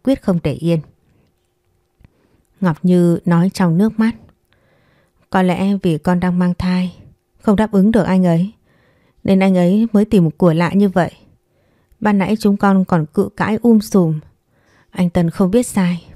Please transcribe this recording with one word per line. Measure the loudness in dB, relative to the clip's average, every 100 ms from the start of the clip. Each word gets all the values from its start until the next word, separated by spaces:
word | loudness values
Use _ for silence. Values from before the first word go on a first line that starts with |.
quyết | -4 -2
không | -2 -4
để | -4
yên. | -4 -2 -2 -4 _ _ _ _ _ _ _ _ _ _ _ _ _ _ _ _ _
Ngọc | -4 -2
Như | 0 2 2 0 0
nói | 0 0
trong | -2 -2 0
nước | 0 0
mắt. | -4 -4 -16 _ _ _ _ _ _ _ _ _ _
"Có | -2
lẽ | 0 0 -2 -2
vì | -2 -2
con | -2 -2
đang | 0 -2
mang | -2
thai, | -2 -4 -2 -4 -8 -20 _ _ _
không | -2 0
đáp | 0
ứng | 2 2
được | 2
anh | 0 0 2
ấy, | 0 -2 -8 _ _ _ _ _ _
nên | -2 2
anh | 2 2
ấy | 2 0 0
mới | 0 2
tìm | 2 0
của | 2 0
lạ | 2 0
như | 0 0
vậy. | 0 -4 -8 _ _ _ _ _ _ _ _
Ban | -2 0
nãy | 0 0
chúng | 0 0
con | 2 2 0
còn | -2 -2
cự | -4 -4 -4
cãi | -6 -2
um | 2 2
sùm. | 2 0 0 -2 -10 _ _ _ _ _ _
Anh | -6 -2
Tân | 0 -2
không | -2 0
biết | 0 -2
sai | -2 -2 -4 -10